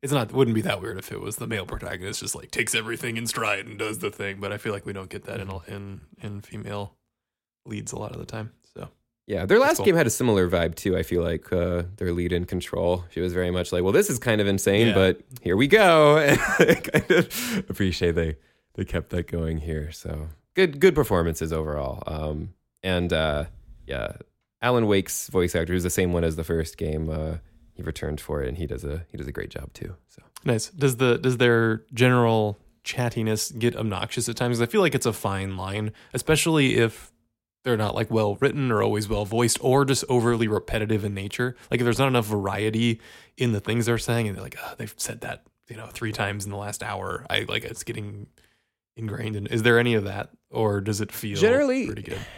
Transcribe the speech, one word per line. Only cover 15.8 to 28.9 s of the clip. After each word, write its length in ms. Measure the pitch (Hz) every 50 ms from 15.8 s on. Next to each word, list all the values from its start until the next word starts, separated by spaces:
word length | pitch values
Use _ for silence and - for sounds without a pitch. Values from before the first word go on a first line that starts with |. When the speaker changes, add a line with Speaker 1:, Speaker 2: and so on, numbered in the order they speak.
| 208 185 165 156 151 147 147 156
Speaker 2:
<laughs> 20 |
And 200 | 151 143 135 123 - - - -
I 160 | 170 151 165
kind 360 | - - - - 151 - -
of 540 | 180 185 170 - - 220 247 247 233 196 - -
appreciate 440 | - - 101 92 85 - 92 85 82
they, 240 | 85 82 80 76 - _ _ _ _ _ _ _
they 120 | - 92
kept 260 | - - 87 78 _
that 160 | - 90 85 -
going 320 | - 85 82 80 82 80
here. 320 | 73 80 78 78 76 78
So 380 | 80 - - 80 78 76 76 80 78 _ _ _ _
good, 240 | - 190 175 139 143
good 160 | 139 190 160
performances 580 | 151 135 - 104 87 82 85 80 - 80 80 80
overall. 480 | 80 78 78 76 73 69 67 - - - -
Um, 460 | 78 78 78 76 76 76 82 92 - _ _ _ _ _
and, 300 | - 95 90 87 87 87 85
uh, 320 | 78 80 78 73 73 76 - - - - - - - -
yeah, 280 | - 67 65 55 50 - - - _ _ _ _ _ _ _
Alan 260 | - 123 123 120 113 107
Wake's 400 | 104 98 90 - - - - -
voice 260 | - 92 87 87 -
actor, 200 | 87 82 82 90
who's 100 | 92 85
the 60 | 90
same 220 | - - 92 87
one 120 | 87 85 85
as 140 | 82 80 80
the 60 | 82
first 340 | - 85 82 80 82 - -
game, 320 | 85 78 76 78 78 78
uh, 260 | 80 80 78 80 80 82 - - _ - _ - _
he 100 | - -
returned 360 | 82 78 - - 76 76 78
for 200 | - - 76 73
it, 60 | 67 64
and 100 | 69 85
he 80 | 85
does 180 | 73 - 64 73
a, 220 | 71